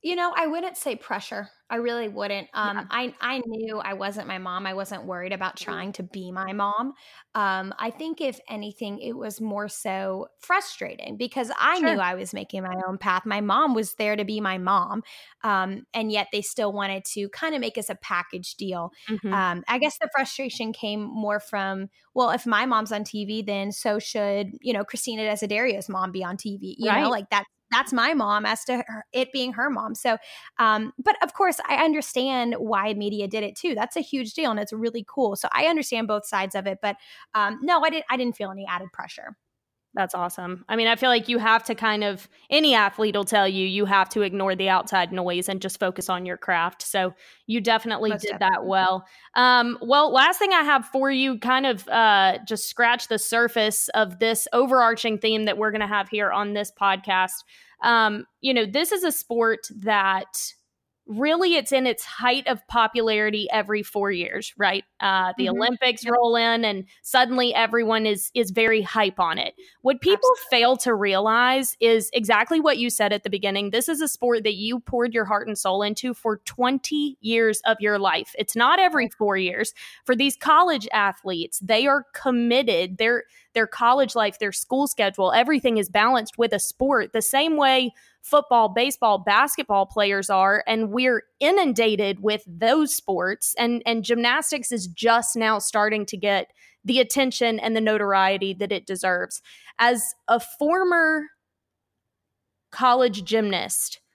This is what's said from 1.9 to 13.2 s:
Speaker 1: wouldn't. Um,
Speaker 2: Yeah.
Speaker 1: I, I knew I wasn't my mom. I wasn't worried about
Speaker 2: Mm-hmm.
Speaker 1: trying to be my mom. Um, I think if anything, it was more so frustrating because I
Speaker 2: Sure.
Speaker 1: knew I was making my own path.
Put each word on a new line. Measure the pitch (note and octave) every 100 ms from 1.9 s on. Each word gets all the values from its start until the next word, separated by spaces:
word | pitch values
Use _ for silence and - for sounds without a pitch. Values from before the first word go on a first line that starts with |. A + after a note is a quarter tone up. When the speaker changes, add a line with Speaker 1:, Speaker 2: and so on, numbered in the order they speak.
| A#3 A3+
Speaker 1:
wouldn't. | G3+ G3+ G3+ - -
Um, | G#3 G3+
Speaker 2:
Yeah. | F#3+
Speaker 1:
I, | A#3 B3 -
I | B3 C4 A#3
knew | A3 A3 G#3+
I | G3
wasn't | G3 G3 G#3 -
my | F#3+
mom. | F#3 F3+ G3
I |
wasn't | F#3+ F#3+ G3+ E3+
worried | F3+ F3+
about | F#3+ F#3 -
Speaker 2:
Mm-hmm. | -
Speaker 1:
trying | E3+ F#3
to | G3
be | F3+ G3 F3+
my | F#3 F#3+
mom. | G3+ G3+ G#3 C4 C#4 - - _ A3
Um, | G3+ F#3+ F#3+ -
I | A3+
think | A#3 D#4+ E4
if | C#4+ - -
anything, | A3 G#3 G3+ G#3 G3+
it | B3 A#3+
was | A3 G3+
more | A3 G3+ G#3
so | - - F#3+ F#3+ F#3+ - _
frustrating | - F4+ G4 - - - - G#3
because | A#3+ - A3+ -
I | C#4 F4+
Speaker 2:
Sure. | D#4+
Speaker 1:
knew | D#4
I | F3+ F#3
was | F#3+
making | G3 G3 F#3+
my | F#3 F#3 F#3
own | F#3+
path. | G#3 F#3